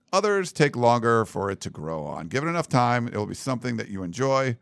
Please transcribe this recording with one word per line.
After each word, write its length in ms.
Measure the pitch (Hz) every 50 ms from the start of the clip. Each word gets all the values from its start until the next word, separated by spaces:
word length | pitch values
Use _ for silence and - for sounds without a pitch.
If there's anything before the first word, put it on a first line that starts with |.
| _ _
others 400 | - 196 202 208 202 196 185 160
take 240 | - - 147 143 -
longer 480 | 120 120 117 120 120 113 120 117 113 107
for 260 | - - 87 98 98
it 100 | 98 -
to 80 | - -
grow 340 | 76 76 76 80 80 78 73
on. 240 | 73 73 78 80 80
Give 160 | 92 131 151
it 40 | 170
enough 200 | 170 170 151 -
time. 400 | - 127 123 120 123 123 120 120
It 80 | -
will 100 | 104 104
be 80 | 98 95
something 420 | - - 139 131 113 120 123 120 110
that 100 | - -
you 140 | 101 95
enjoy. 540 | 95 87 87 117 139 135 135 135 135 127 120 -